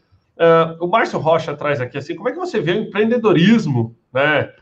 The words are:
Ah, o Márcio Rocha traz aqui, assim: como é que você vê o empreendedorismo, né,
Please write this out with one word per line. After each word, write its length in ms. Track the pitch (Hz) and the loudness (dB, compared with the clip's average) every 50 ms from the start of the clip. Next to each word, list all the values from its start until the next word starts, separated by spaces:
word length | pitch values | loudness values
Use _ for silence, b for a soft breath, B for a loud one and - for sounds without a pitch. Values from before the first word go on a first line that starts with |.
| _ _ _ _ _ _ _ - | _ _ _ _ _ _ _ 2
Ah, 380 | 165 165 165 165 165 160 165 - | 4 4 6 4 2 0 -2 -6
o 60 | 170 | -4
Márcio 320 | 175 202 226 254 - - 165 | 0 0 0 0 0 -4 -4
Rocha 380 | 131 156 165 160 160 156 143 | 0 0 0 0 0 -6 -8
traz 240 | 143 143 147 143 120 | -6 -4 -4 -2 -2
aqui, 180 | 127 123 - 143 | -4 -6 -8 -10
assim: 160 | - - 165 | -10 -10 -12
como 140 | 160 190 247 | -6 -6 -6
é 40 | |
que 60 | 277 339 | -6 -6
você 220 | 381 - - 214 | -8 -6 -6 -4
vê 120 | - 156 | -2 -2
o 100 | 190 220 | -2 -2
empreendedorismo, 1120 | - - - 202 220 226 233 240 226 208 180 151 175 202 233 226 - 147 120 120 113 117 - _ _ _ | -4 -4 -2 -2 0 0 0 0 2 2 4 4 6 4 4 4 2 0 -2 -2 -2 -4 -8 _ _ _
né, 420 | - 127 139 151 151 139 - - - _ | -2 0 0 2 2 0 -2 -4 -8 _